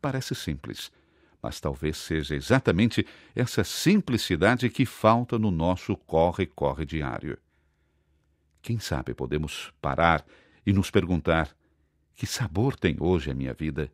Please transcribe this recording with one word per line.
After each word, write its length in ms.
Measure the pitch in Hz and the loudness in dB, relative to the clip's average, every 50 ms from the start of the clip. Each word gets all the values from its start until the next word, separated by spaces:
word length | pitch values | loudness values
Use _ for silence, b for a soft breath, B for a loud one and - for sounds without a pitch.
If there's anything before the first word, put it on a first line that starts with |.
Parece 340 | - 143 131 131 131 - - | -4 -2 -4 -4 -4 -4 -6
simples, 580 | - - - 76 69 - - 55 - - - b b b b b b b b b b - | -6 -4 -6 -6 -6 -8 -12 -12 -12 -14 -16 b b b b b b b b b b -10
mas 180 | 58 - - | -10 -10 -4
talvez 360 | - 76 71 67 - 76 78 | -4 -6 -4 -2 -4 -4 -4
seja 400 | - - - 80 78 73 69 76 | -4 -6 -4 -2 -2 -2 -2 -4
exatamente 680 | 71 71 - 113 135 - - 92 85 113 117 - - - B B B B B B | -6 0 2 2 4 4 4 4 4 4 2 2 0 -4 B B B B B B
essa 300 | - 127 120 - - 101 | -4 -4 -2 0 -2 -2
simplicidade 1040 | - - - - 160 202 214 - - 120 110 - - 92 78 82 104 123 120 127 120 | -2 -2 0 2 4 4 4 2 0 -2 -2 0 0 0 4 4 4 4 4 0 -2
que 160 | - - 135 | 0 0 -2
falta 500 | 113 - - - 107 113 117 123 - - | -2 -2 2 4 4 4 4 2 -2 -2
no 140 | 113 110 107 | 0 0 0
nosso 460 | 92 80 80 87 90 87 - - 98 | 0 2 2 2 0 0 -2 -4 -4
corre-corre 920 | - _ _ - 80 82 87 82 - 95 82 _ - 73 71 67 73 80 | -4 _ _ 4 4 4 4 4 0 -4 -4 _ -2 -2 -2 -2 -2 -6
diário. 500 | 71 - 78 73 67 57 50 - 78 60 - _ _ _ _ _ _ _ _ _ _ _ _ _ _ _ _ _ _ _ _ _ _ _ _ _ | -6 -6 -6 -6 -6 -6 -8 -8 -10 -10 -12 _ _ _ _ _ _ _ _ _ _ _ _ _ _ _ _ _ _ _ _ _ _ _ _ _
Quem 160 | - 117 113 | -6 -6 -6
sabe 340 | - - - 69 64 - 62 | -4 -4 -6 -4 -4 -6 -6
podemos 600 | - 67 64 71 76 76 76 - - - - _ _ - | -6 -6 -4 -2 -2 -2 -4 -8 -12 -14 -16 _ _ -4
parar 420 | 73 67 69 85 85 82 73 - b b b b b b b b | -4 2 4 6 6 4 4 0 b b b b b b b b
e 80 | - 101 | 2 2
nos 180 | 95 92 - | 4 2 2
perguntar: 640 | - 104 90 85 90 82 76 - 82 80 78 - _ _ _ _ _ _ _ _ _ _ _ _ _ | 2 2 2 2 0 0 2 2 2 2 2 -2 _ _ _ _ _ _ _ _ _ _ _ _ _
"Que 120 | _ - | _ -8
sabor 500 | - - - 127 87 73 92 113 139 135 | -8 -4 -4 -6 -4 -2 0 0 -2 -2
tem 200 | - - 92 73 - | 0 -2 -2 0 0
hoje 300 | 71 87 92 87 76 76 | 0 2 2 2 0 -4
a 40 | 65 | -6
minha 200 | 65 67 65 62 | -6 -6 -6 -6
vida?" 360 | _ 78 78 73 71 76 69 | _ -6 -6 -4 -4 -6 -8